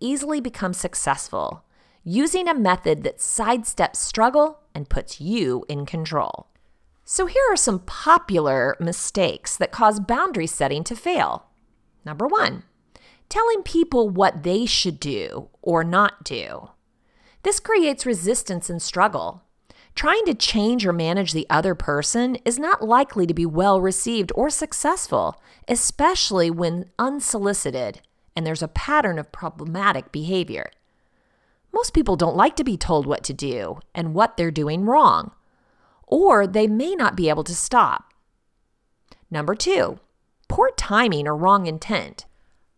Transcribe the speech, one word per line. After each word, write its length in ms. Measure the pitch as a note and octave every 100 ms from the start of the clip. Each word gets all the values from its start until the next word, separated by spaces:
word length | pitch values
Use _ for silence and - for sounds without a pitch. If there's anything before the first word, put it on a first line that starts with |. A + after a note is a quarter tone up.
easily 400 | A#3+ C#4 C#4+ D4+
become 320 | A#3+ - F#3
successful 920 | F3+ F3+ - - C3+ - F2 D2 - _ _ _ _
using 460 | E3+ G3+ D#4+ F#4 F4+
a 60 |
method 500 | D4 G3 F#3 D#3+ D3+
that 140 | - -
sidesteps 760 | - - A3 B3 A3 - E3 -
struggle 640 | - A3 A#3 D4 G#3 G3+ _
and 160 | D3+ C#3+
puts 300 | - - -
you 440 | D#3 A3+ C#3+ B2+ -
in 180 | C#3+ C#3+
control. 600 | E3 D#3 D3+ - - - _ _ _ _ _
So 220 | - - F4+
here 180 | C5+ C5
are 60 | F#4+
some 220 | B3+ F#3
popular 1000 | - - D#4 E4+ - F3+ D3 C3 B2+ -
mistakes 760 | E3+ F3+ - G3+ F3 D2 - -
that 140 | F#3+
cause 300 | - A3 G#3
boundary 480 | F#3+ B3 F#4 A3+ D#3+
setting 340 | - C#3 C#3+
to 120 | E3+ A3+
fail. 500 | F4 E4 D#2+ - _ _ _ _ _ _
Number 220 | D3+ D3 C4
one, 380 | E4+ - F#3 - _ _ - _ _ -
telling 340 | G#4 A#4 G#4+
people 480 | - E4 E4 B3 G#3+
what 320 | F3+ G3 D#3+
they 240 | F3 G3 A#3
should 320 | - F#3 C#3+
do 500 | C#3+ G#2+ D#2 - - _
or 220 | - E3
not 400 | E3 G3 G3+ -
do. 460 | - A#2+ A#1 - - _ _ _ _ _ _ _
This 160 | G4 G#4
creates 440 | - G#4+ D4+ C4+
resistance 640 | B3+ G3 F3+ B3+ - F3 -
and 140 | E3+
struggle. 600 | - F3+ G3 C#3+ E2+ - _ _ _ _ _
Trying 300 | - D4 G#4+
to 100 | F#4+
change 500 | A3 - A3 G#3+ B3
or 80 | G3
manage 400 | E3+ D#3+ F#3+ F3+
the 140 | D#3+ -
other 280 | D#3 F#3 E3+
person 600 | - D3 D3 A#3 B3 B3+
is 140 | - B3
not 240 | D#4 -
likely 460 | A3 A#3+ C#4 G#3 E3+
to 60 |
be 120 | E3 E3+
well 340 | D#3 G3 F#3+
received 520 | F#3+ F#3 A#3 A3+ F3+
or 160 | - C#4+
successful, 880 | - D4+ - D4 F#4 - A2+ E2 - _ - -
especially 840 | A#3+ - - E4+ F#4 - F#3 E3+
when 400 | E3 E3+ F3 F3+ -
unsolicited 1040 | B3+ C#4+ - A3 G3+ G3 C#3+ B2+ G#2+ - _ _ _
and 100 | -
there's 180 | D#3+ D#3+
a 60 | D#3+
pattern 480 | - - D4+ A3 D#3+
of 120 | D3
problematic 800 | - E3+ D#3+ D#3 F3+ G3+ C#3 -
behavior. 600 | D3 D#3+ F#3 E3+ - - - _ _ _ _ _ _ _ _ _
Most 220 | A4+ A#4+
people 220 | D#4+ A3+ F3
don't 200 | E3+ D#3
like 200 | C#4 D4+
to 80 |
be 120 | C4 F3+
told 300 | - D#3 C#3
what 160 | -
to 80 | -
do 460 | C3 C#3+ B2 E2+ - -
and 200 | - E3
what 220 | D#3+ A3+ -
they're 140 | E3
doing 340 | D3+ D3 E3+ G#3
wrong, 440 | C#4+ A#3 E2 - - _ _ _ _ _ _
or 440 | - D4+ G4 A3 G3
they 180 | G#3 A3
may 300 | A3 D#4+ F#4
not 180 | A3+
be 140 | F#3 D#3+
able 160 | D3+
to 100 | D3+
stop. 580 | E3+ - B3 D#3+ - - _ _ _ _ _ _ _ _ _ _ - -
Number 240 | D#3 D3
two, 460 | G#3+ F4 F#4+ - F3 _ _ _ _ -
poor 240 | - B4+ -
timing 520 | - G#3 A#3+ D3 D3
or 80 | D3+
wrong 300 | F#3 G3 F3
intent. 600 | D#3+ - G3 D2+ - - _ _ _ _